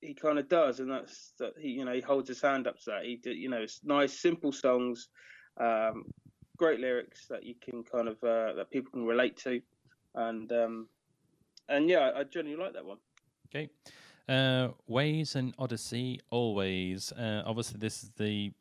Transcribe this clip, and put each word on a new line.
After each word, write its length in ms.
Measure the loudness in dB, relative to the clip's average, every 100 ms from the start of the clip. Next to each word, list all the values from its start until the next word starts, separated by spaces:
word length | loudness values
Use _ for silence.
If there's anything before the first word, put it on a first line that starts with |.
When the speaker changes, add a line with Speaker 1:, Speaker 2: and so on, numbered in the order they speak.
Speaker 1:
he 140 | -12 -2
kind 240 | 2 2
of 100 | 4
does, 300 | 4 4 2
and 100 | -4
that's 440 | -4 -6 -16 -20 _
that 140 | -8 -6
he, 100 | -6
you 160 | -4 -2
know, 80 |
he 80 | -2
holds 260 | 2 0 0
his 140 | 0
hand 260 | 2 2 0
up 100 | -4
to 60 | -6
that. 120 | -6 -4
He, 120 | -8
d-, 160 | -6
you 160 | -6 -4
know, 80 | -4
it's 200 | -4 -8
nice, 360 | 0 2 2 4
simple 320 | 2 2 0
songs, 580 | 0 4 4 2 -4 -10 -20 -20 -20 -20 -2
um, 420 | 0 2 2 -2 -10 -16 -20 _ -20 2
great 220 | 4 4
lyrics 480 | 2 -2 -4 -16 -12
that 140 | -10
you 100 | -10 -16
can 220 | -12 -12
kind 240 | -4 -2 -2
of, 80 | -2
uh, 300 | 0 2 2
that 180 | -2 -4
people 200 | -4 -4
can 140 | -4 0
relate 320 | 2 2 0
to, 240 | -4 -4 -6 _ _ _ _ -6
and, 360 | -4 -4 -2
um, 360 | 0 0 -2 -12 _ _ _ _ _ _ -20 -2
and 200 | 2 6
yeah, 100 | 6 4 2
I, 60 |
I 20 |
generally 340 | -4 -4 -6 -6
like 160 | -8
that 120 | -8 -14
one. 120 | -16 _ _ _ _ -10
Speaker 2:
Okay. 200 | -8 -8 _ -20 -20 -20 -20 0
Uh, 420 | 4 4 4 0 -2 -2
Ways 480 | 2 2 2 0 -2
and 180 | -2 -2
Odyssey, 600 | -4 -4 -4 -4 -4 -6 -2
Always. 800 | 0 2 2 2 0 -2 -4 -6
Uh, 320 | -4 -4 -2 -2
obviously, 320 | -4 -4 -4
this 240 | -6 -6
is 60 | -14 -4
the 340 | -2 0 -4 -8